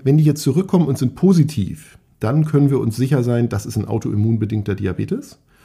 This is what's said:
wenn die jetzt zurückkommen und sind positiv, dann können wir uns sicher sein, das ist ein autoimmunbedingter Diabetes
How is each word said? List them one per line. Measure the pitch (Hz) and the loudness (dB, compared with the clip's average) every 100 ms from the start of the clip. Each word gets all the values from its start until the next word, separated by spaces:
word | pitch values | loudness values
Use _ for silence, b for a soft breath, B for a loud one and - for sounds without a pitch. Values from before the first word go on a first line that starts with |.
| 135 | 2
wenn | 151 | 4
die | |
jetzt | 156 147 | 4 2
zurückkommen | 139 143 190 180 139 | 0 0 2 2 2
und | 135 | 0
sind | 127 - | -4 2
positiv, | 185 175 139 - 87 80 - - _ - | 4 4 2 0 -6 -8 -16 -20 _ -8
dann | 110 147 156 | -2 0 2
können | 147 139 | 2 2
wir | 135 | 2
uns | 113 110 | -2 -2
sicher | 127 147 | 0 0
sein, | 123 120 117 | 0 0 0
das | 104 - | -4 -4
ist | 110 | -6
ein | |
autoimmunbedingter | 104 110 113 104 110 113 104 107 104 92 | -4 -4 -2 -2 0 0 -2 -4 -4 -4
Diabetes | 98 92 - 226 - - _ b | -4 -4 -4 -6 -8 -20 _ b